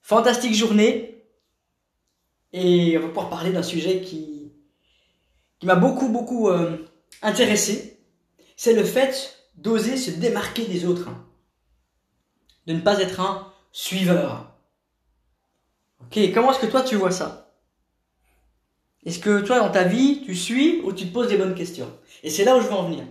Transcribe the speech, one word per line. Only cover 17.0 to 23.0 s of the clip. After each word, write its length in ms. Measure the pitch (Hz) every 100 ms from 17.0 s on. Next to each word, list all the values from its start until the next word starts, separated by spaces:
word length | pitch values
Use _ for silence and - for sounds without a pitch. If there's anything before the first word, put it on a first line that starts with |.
| 185
ça ? 460 | 180 156 - _ _ _ _ _ _ _ _ _ _ _ _ _ _ _ _
Est-ce 140 | 170 170
que 220 | 208 208
toi 180 | 202 247
dans 140 | 202
ta 100 | 190
vie, 400 | 180 226 277 285
tu 120 | - 180
suis 440 | - 240 311 349
ou 100 | 190
tu 160 | 185 180
te 40 |
poses 140 | 240 220
des 120 | 190
bonnes 180 | 190 180
questions ? 360 | 165 - 123 - _ -
Et 80 | 151
c'est 140 | 151
là 120 | 202 254
où 40 |
je 80 | 208
veux 60 |
en 100 | 202
venir. 200 | 170 151